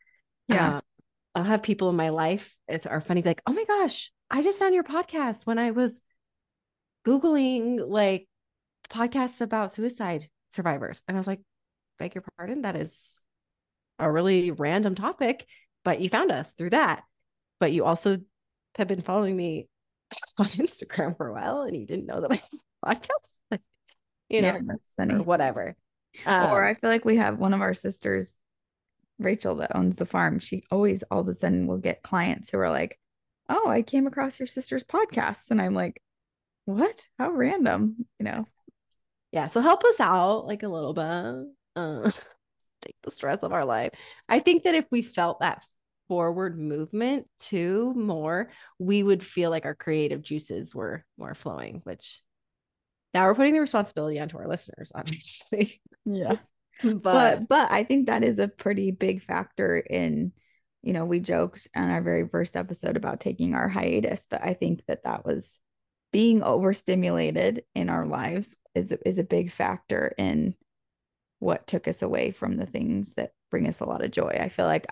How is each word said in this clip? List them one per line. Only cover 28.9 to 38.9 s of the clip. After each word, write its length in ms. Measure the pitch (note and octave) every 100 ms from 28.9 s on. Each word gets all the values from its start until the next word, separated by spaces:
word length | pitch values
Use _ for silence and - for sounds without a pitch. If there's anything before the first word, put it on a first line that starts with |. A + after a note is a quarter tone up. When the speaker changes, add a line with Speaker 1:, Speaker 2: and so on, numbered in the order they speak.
| _ _ -
Speaker 1:
Rachel, 380 | F#3+ G#3 - -
that 180 | - -
owns 200 | F#3 F3+
the 100 | F3+
farm. 320 | F3+ E3+ F3+
She 260 | - F#3+ -
always 320 | F#3+ G#3 F#3+ -
all 100 | G3
of 80 | F#3
a 60 |
sudden 320 | F3+ - F2+ F2+
will 120 | F2+
get 240 | F#2+ -
clients 480 | - F#3 F3+ - -
who 80 | G2
are 120 | F2+
like, 280 | C#2+ E2+ - _ _ _ _ -
"Oh, 200 | E4+ A4
I 140 | A#3
came 240 | A3+ C4+ C4+
across 320 | C4+ C4+ -
your 80 | B3+
sister's 380 | - - C4
podcast." 640 | - G4+ A4 - - G3+ -
And 100 | A3
I'm 140 | F#3
like, 280 | F#3+ F3+ - _ _ _ _ _ _ -
"What? 340 | G3+ F#4 - - -
How 120 | C#4
random," 760 | E4 B3 F#4+ C4 G3 G#3+ A3+ A#3+ _
you 60 |
know? 220 | G#3 - A3 _ - _ _